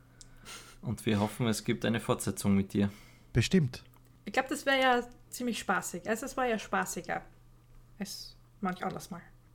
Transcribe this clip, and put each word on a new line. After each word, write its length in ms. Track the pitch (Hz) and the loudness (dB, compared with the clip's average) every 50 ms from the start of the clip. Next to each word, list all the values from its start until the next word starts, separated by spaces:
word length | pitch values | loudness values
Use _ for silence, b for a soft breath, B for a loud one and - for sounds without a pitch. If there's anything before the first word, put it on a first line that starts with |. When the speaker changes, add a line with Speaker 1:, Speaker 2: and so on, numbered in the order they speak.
| b b b b b b b b b b b b b b b b - | b b b b b b b b b b b b b b b b -6
Speaker 1:
Und 220 | 131 107 - - | -6 -4 -2 0
wir 140 | 110 110 101 | 2 2 4
hoffen, 260 | 104 107 - - 127 | 2 0 0 0 0
es 160 | 113 107 - - | 2 0 0 0
gibt 200 | - 117 110 - | -2 -2 0 0
eine 160 | 110 113 113 | 0 0 0
Fortsetzung 560 | - - 120 113 - 107 95 - - 104 98 | 0 0 0 0 0 -4 -2 0 2 4 4
mit 160 | 98 98 - - | 4 4 2 2
dir. 180 | 104 101 101 b b b b b b b b - | 2 2 2 b b b b b b b b 2
Speaker 2:
Bestimmt. 520 | 120 110 - - 190 156 123 - - - - - - - - - - - | 2 2 6 4 4 4 4 -2 -6 -16 -18 -20 -20 -20 -20 -20 -16 -10
Speaker 3:
Ich 80 | - - | -2 0
glaub, 160 | 262 262 269 | 0 0 0
das 180 | 311 285 - | -2 -2 2
wär 100 | 277 269 | 2 4
ja 260 | 262 262 262 247 240 240 247 - - - - | 6 6 6 6 4 2 -2 -10 -18 -18 -12
ziemlich 280 | - - 247 247 214 - | -8 -4 -2 -2 -2 -2
spaßig. 480 | - - 190 175 175 - - 175 - 202 | 0 0 0 0 0 -2 -8 -6 -2 -2
Also 180 | 220 220 277 | -2 -2 -2
es 100 | 247 - | -4 -2
war 100 | - 254 | 0 2
ja 120 | 247 226 202 | 2 2 0
spaßiger 640 | - - - 190 185 - - 185 165 - 170 - - - - - - - - - - - - - - - - - | -2 -2 0 0 0 0 -4 -6 -4 -4 -6 -6 -6 -10 -20 -20 -20 -20 -20 -20 -20 -20 -20 -20 -20 -18 -10 -10
als 380 | 202 - - - - - - - - - - - | -8 -8 -8 -12 -12 -14 -16 -20 -20 -20 -14 -6
manch 220 | - 185 180 - - | -6 -6 -4 -4 -4
anderes 280 | 190 165 165 - - | -6 -6 -6 -10 -10
Mal. 100 | 180 170 - - - - - - - | -12 -14 -14 -18 -20 -20 -20 -20 -20